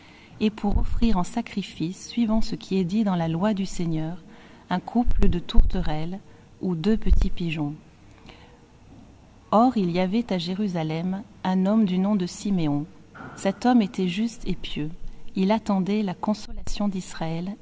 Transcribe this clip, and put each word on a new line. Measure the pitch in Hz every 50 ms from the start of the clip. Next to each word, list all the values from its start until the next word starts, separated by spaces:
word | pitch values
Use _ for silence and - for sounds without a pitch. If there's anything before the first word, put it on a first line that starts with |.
| - - - - - - - -
et | 208 220
pour | 214 - - 202 - -
offrir | - - - - 233 233 214 185
en | 175
sacrifice, | - - 233 220 - - 202 180 - - - 156 170 190 - - -
suivant | - 233 233 214 220 220
ce | 226 - -
qui | 156 - - 190 190
est | 185
dit | 165 190 220 220
dans | 202 185
la | 175 165 165
loi | 160 165 190 214
du | 214 190 190
Seigneur, | 180 - - 175 165 160 160 156 160 175 180 - - - - - - - - - -
un | 180 185
couple | - - - 233 247 - - - - 185
de | 165 175
tourterelles | - - - - - - - 185 165 165 151 151 156 170 185 202 - - - - - - - -
ou | - 185 180
deux | 160 156 202 220
petits | 214 - 208 - - - 190
pigeons. » | - - 180 165 151 160 147 147 151 151 - - - - - - - - - - - - - - - - - - - - - - - - - - - - - - - - - - -
Or, | 208 240 262 247
il | 220 185 175
y | 170 180
avait | 185 185 196 233 233 -
à | 196 180
Jérusalem | 160 170 185 185 214 196 175 170 156 156 156 165 170 185 185 196 - - - - -
un | 190 185 190 185
homme | 196 214 226 220
du | 180 180 180
nom | 190 202 214
de | 196 180
Siméon. | 175 - - - 208 196 180 160 147 143 147 151 - - - - - - - - - -
Cet | - - 196 190 - -
homme | 240 254 240
était | 208 180 - - 185 180
juste | 170 208 226 233 - - -
et | - 175
pieux. | - - - - 156 147 156 170 - - - - - - - -
Il | 196 185 190
attendait | 214 220 220 - 202 190 180 180 202 214
la | 214 190 170
consolation | - - 214 214 - - - 226 - - - - - 202 202
d'Israël, | 185 185 - - - - 170 160 165 165 175 190 202 -